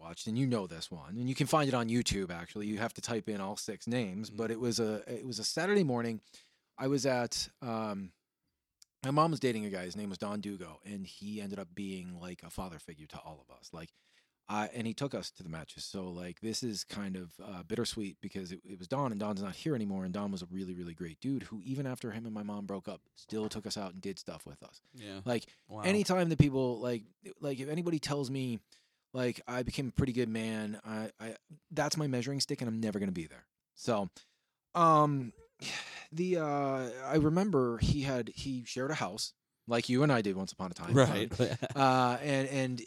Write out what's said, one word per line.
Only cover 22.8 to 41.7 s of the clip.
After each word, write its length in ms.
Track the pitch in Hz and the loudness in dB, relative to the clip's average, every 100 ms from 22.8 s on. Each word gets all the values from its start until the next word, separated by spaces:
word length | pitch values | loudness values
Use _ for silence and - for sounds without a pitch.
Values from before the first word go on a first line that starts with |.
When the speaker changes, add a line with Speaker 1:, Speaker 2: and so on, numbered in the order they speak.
| 104 | -6
Speaker 1:
up, 140 | 92 _ - | -10 _ -20
still 320 | - 107 107 | -6 -4 -2
took 180 | 110 202 | -4 -6
us 100 | 214 | -6
out 160 | 98 | -6
and 80 | 92 | -6
did 200 | 98 92 | -8 -6
stuff 260 | - - - | -10 -12 -14
with 160 | 143 | -16
us. 180 | - - _ | -18 -20 _
Speaker 2:
Yeah. 260 | 131 104 95 | -14 -10 -6
Speaker 1:
Like, 220 | 98 120 - - - | 0 0 -2 -14 -14
Speaker 2:
Wow. 120 | 107 | -2
Speaker 1:
anytime 460 | 170 208 202 185 170 | 2 4 4 4 4
that 100 | 151 | 6
people, 400 | 147 131 127 117 | 6 6 2 2
like, 240 | 123 120 107 _ 127 - | 0 -2 -4 _ -20 -6
like, 180 | 147 131 | -4 -4
if 100 | 135 | -2
anybody 300 | 160 175 160 | -2 0 0
tells 320 | - 143 127 | 0 0 0
me, 300 | 135 127 113 - - _ _ _ | 0 0 -2 -6 -20 _ _ _
like, 280 | 127 123 117 - | 0 0 0 -4
"I 160 | 123 | -2
became 240 | 123 - 131 | -2 -2 0
a 40 | |
pretty 200 | - 139 | 2 2
good 160 | 120 117 | 2 2
man," 520 | 110 113 107 107 107 | 0 -2 -2 -4 -6
I, 260 | 107 107 110 - | -6 -6 -6 -8
I, 180 | 113 113 _ 156 _ | -10 -10 _ -20 _
that's 240 | 151 147 160 | -2 0 2
my 100 | 147 | 0
measuring 320 | 127 120 139 | 0 0 -2
stick, 220 | - 143 | -2 -2
and 80 | 120 | -2
I'm 100 | 113 | 0
never 200 | 110 101 | 0 0
gonna 100 | 98 | -2
be 160 | 90 78 | -2 -6
there. 200 | - - _ _ | -12 -20 _ _
So, 360 | - - 110 95 - - _ _ _ _ 170 | -6 0 2 0 -6 -20 _ _ _ _ 6
um, 560 | 165 156 151 143 120 - - _ | 8 10 8 4 -2 -8 -20 _
<sighs> 520 | - - - - - | -8 -8 -8 -14 -8
the, 240 | 160 185 175 | -2 2 2
uh, 540 | 151 143 139 135 127 123 | 2 2 2 0 -2 -6
I 120 | 131 156 | 2 4
remember 600 | 151 165 208 151 123 117 | 6 6 6 6 4 4
he 240 | - 147 | 4 4
had, 280 | 139 127 113 | 4 0 -2
he 320 | - 139 127 | -4 -4 -4
shared 280 | 113 127 135 | -4 -2 -2
a 20 | |
house, 380 | 151 104 107 - - _ _ - | 0 -2 -2 -6 -8 _ _ 2
like 200 | 117 120 | 2 6
you 160 | 127 | 6
and 80 | 151 | 8
I 100 | 123 | 6
did 140 | 101 92 | 4 0
once 160 | 95 | -2
upon 180 | - 92 | -4 -6
a 40 | |
time. 200 | 87 87 | -6 4
Speaker 2:
Right. 380 | 127 127 147 113 - | 8 8 6 0 2
<laughs> 380 | 123 120 - | 2 2 -2